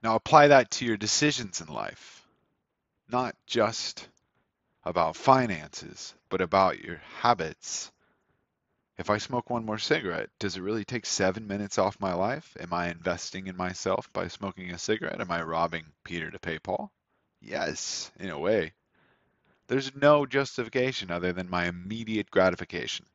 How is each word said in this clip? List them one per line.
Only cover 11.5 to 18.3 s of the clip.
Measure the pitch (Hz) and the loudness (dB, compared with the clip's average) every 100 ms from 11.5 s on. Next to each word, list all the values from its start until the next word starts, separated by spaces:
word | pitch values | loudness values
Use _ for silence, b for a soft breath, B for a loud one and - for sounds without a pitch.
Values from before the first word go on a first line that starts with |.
| 101 101 - | -6 -4 2
off | 98 - | 2 2
my | 98 | -2
life? | 87 98 143 - - | 0 0 -2 -10 -16
Am | 87 | -6
I | 87 87 | -2 -2
investing | 85 85 87 - 95 95 | -4 -4 -4 -6 -10 -10
in | 90 | -4
myself | 90 92 - 95 - | -4 -2 0 -2 -2
by | - 90 | -6 -6
smoking | - 101 95 90 | -6 -8 -8 -12
a | 87 | -10
cigarette? | - 110 - - | -2 -2 -2 -6
Am | 95 | -4
I | 85 | -4
robbing | 80 82 85 82 80 _ | -2 0 0 -2 -10 _
Peter | - 85 80 | -10 -8 -8
to | 80 | -10
pay | - 80 | -8 -8
Paul? | - 92 208 _ _ _ _ _ | -4 -6 -6 _ _ _ _ _
Yes, | 55 87 82 76 - - - _ | -10 -4 -4 -4 -8 -8 -10 _
in | 95 | -10